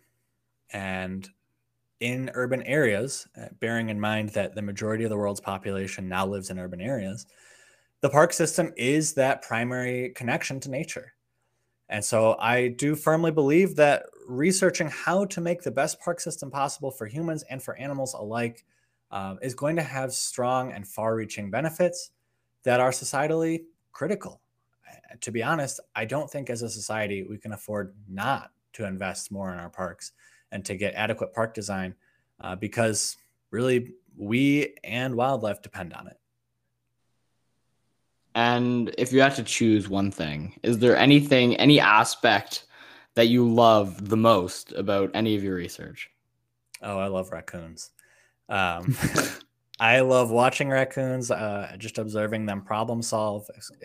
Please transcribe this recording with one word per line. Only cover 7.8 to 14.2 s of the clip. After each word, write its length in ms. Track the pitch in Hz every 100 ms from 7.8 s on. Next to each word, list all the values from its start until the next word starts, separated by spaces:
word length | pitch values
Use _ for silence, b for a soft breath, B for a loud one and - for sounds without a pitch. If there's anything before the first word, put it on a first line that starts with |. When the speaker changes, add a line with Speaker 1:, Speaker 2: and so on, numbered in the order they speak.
| b _
Speaker 1:
the 80 | 139
park 240 | 143 170
system 400 | - 156 - 160 -
is 380 | 120 151 151
that 280 | 135 131 -
primary 680 | - 113 120 127 123 123 123
connection 500 | 123 117 156 - 135
to 80 | 139
nature. 440 | 131 175 - - _ _ _ _ _ _ _ -
And 140 | 104
so 320 | - 113 110 -
I 300 | 113 123 123
do 260 | 120 143 151
firmly 360 | 156 160 165
believe 440 | 156 139 165 190 147
that 300 | 147 139 - -